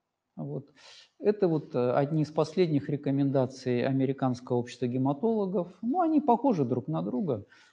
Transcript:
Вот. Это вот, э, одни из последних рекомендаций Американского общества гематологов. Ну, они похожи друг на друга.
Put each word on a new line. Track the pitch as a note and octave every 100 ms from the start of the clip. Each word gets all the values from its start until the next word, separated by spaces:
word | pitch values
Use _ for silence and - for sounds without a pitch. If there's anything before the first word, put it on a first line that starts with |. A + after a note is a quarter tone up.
| _ _ _ -
Вот. | D3 D3 - _ - - - -
Это | A3 G#3 F#3
вот, | D#3 - B2+
э, | B2
одни | C3 C#3 D#3+
из | D3
последних | - D3+ - F3 C#3+ -
рекомендаций | C#3+ C3+ C#3 C#3 C3+ B2 - B2+ A#2+ B2+
Американского | C3+ C3+ C3 C3 B2+ - B2
общества | A#2+ - B2+
гематологов. | B2+ C3+ C#3+ A3 A3 G3 G3+ F3 -
Ну, | A3+ F4
они | E4 D#4
похожи | - A#3 C#4 F3+ A#2+
друг | B2 A#2+
на | D#3+
друга. | F#3 B3 F#3 A2 G2 - -